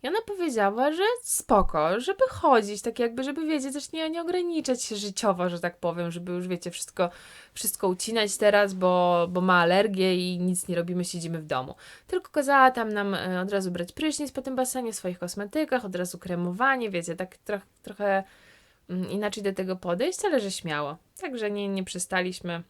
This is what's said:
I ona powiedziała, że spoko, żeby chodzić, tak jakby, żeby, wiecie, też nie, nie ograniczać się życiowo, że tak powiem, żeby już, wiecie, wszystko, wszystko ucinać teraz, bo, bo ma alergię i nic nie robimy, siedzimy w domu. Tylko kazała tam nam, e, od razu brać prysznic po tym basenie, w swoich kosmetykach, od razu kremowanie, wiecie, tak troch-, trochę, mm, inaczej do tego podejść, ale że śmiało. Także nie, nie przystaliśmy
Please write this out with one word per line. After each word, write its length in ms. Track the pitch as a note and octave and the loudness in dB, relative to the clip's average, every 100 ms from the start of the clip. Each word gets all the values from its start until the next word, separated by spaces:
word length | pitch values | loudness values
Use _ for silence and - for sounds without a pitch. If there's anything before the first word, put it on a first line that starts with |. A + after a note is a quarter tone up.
I 60 | B3 | -2
ona 100 | G4 A4+ | -4 -4
powiedziała, 640 | G4+ F4 A3+ G3+ G#3+ C4+ | -4 -2 2 2 2 0
że 100 | D#4+ G4+ A#4+ | 2 0 -2
spoko, 760 | - - - G#3+ F#3 D#3+ D#3 G3 | -4 -6 4 4 4 2 0 0
żeby 240 | B3+ F#4+ C5 | -2 0 0
chodzić, 520 | - E4 B3 G3+ G#3 | 2 6 6 4 -4
tak 160 | - A3+ | -6 -2
jakby, 260 | A#3+ A#3 | -4 -2
żeby, 220 | C4 D4 D#4 | -6 -4 -2
wiecie, 260 | D#4 C4+ | -2 -2
też 200 | C4+ - | -8 -8
nie, 180 | D#4+ D#4+ | -6 -4
nie 120 | E4 | -4
ograniczać 600 | E4+ F4+ F4 E4 C#4 B3+ | -2 -2 0 -2 -2 -2
się 140 | - G#3+ | -2 -6
życiowo, 520 | G3+ G3 A3+ F3+ F3+ | -6 -2 0 0 0
że 120 | F3 | -2
tak 160 | F3 E3+ | -4 -4
powiem, 340 | F3 E3 E3+ | -4 -2 -4
żeby 220 | E3+ F3 | -6 -6
już, 160 | F3+ F3+ | -6 -4
wiecie, 220 | F3 F3 | -4 -6
wszystko, 400 | E3+ - - F3 - - - - | -10 -12 -2 -2 -2 -20 -20 -20
wszystko 340 | - - - G3 | -8 -6 0 0
ucinać 480 | F#3 - A3+ G#3+ - | 0 -2 0 0 4
teraz, 380 | G#3 G3+ G3+ | 6 6 4
bo, 520 | F#3+ F#3 F3+ F3 F3 E3+ | 2 4 4 4 4 2
bo 100 | F3+ | 0
ma 200 | F#3 F3+ | 4 6
alergię 560 | E3+ F#3 G#3+ F#3+ F#3 F3+ | 6 6 4 2 2 2
i 220 | F3+ F3+ | 0 0
nic 300 | F3+ F3+ - | 0 0 -2
nie 80 | E3+ | -2
robimy, 280 | E3+ F3+ | 0 -2
siedzimy 340 | F3 F3 E3 E3 | -2 -4 -6 -6
w 80 | D#3 | -2
domu. 280 | C#3 C3+ - - - _ | -4 -4 -10 -18 -20 _
Tylko 240 | F#4 - | -4 -2
kazała 400 | - C4+ C#4 C4 | -2 4 8 8
tam 220 | B3+ A3 | 6 -2
nam, 220 | G#3 G3+ | 0 0
e, 260 | F#3+ - F3+ | 0 0 -2
od 120 | F#3+ | 0
razu 180 | G3+ F#3+ | 0 0
brać 220 | F3+ F3 | -4 -6
prysznic 400 | - D#4 D4 D4 | -2 -2 -2 -4
po 100 | C4 | -6
tym 140 | C4 C4 | -6 -2
basenie, 360 | B3+ C4 A#3+ | -2 -2 -4
w 40 | G#3 | -4
swoich 220 | F#3 F3+ | -6 -6
kosmetykach, 680 | F3+ - G#3 D4+ D#4 B3+ | -8 -6 -4 -2 0 0
od 120 | G#3 F#3 | -2 -4
razu 220 | F3 F3+ | -4 -6
kremowanie, 720 | - F3 F3 F3+ C4 C4 A3+ | -6 -2 -2 0 2 2 0
wiecie, 260 | F3+ E3+ E3 | -4 -4 -6
tak 200 | F#3 - | -6 -10
troch-, 300 | - G#3 - _ | -8 -8 -8 _
trochę, 420 | - G#3+ G3+ G3 F#3+ - - - _ _ _ | -18 -4 2 2 0 -14 -20 -20 _ _ _
mm, 220 | F3+ F3+ | -6 -4
inaczej 320 | G3 G#3 G#3 | -2 -2 -2
do 100 | G3+ | -4
tego 240 | F#3+ F#3+ F#3 | -2 -4 -4
podejść, 480 | F#3 F3 C#4+ F#4 | -2 0 0 0
ale 160 | G#4 C#4+ | 0 2
że 100 | G3+ | 0
śmiało. 460 | F#3+ E3+ D3 D3 D#3+ _ - | -6 -4 -4 -4 -8 _ -12
Także 300 | F4 B3 G#3+ | -8 -4 -4
nie, 180 | G#3 G3+ | -2 -2
nie 160 | G3 | -4
przystaliśmy 760 | F#3+ F3+ - F#3 F#3 F#3 F3+ E3+ F3 | -4 -6 -2 -2 -2 -4 -8 -8 -10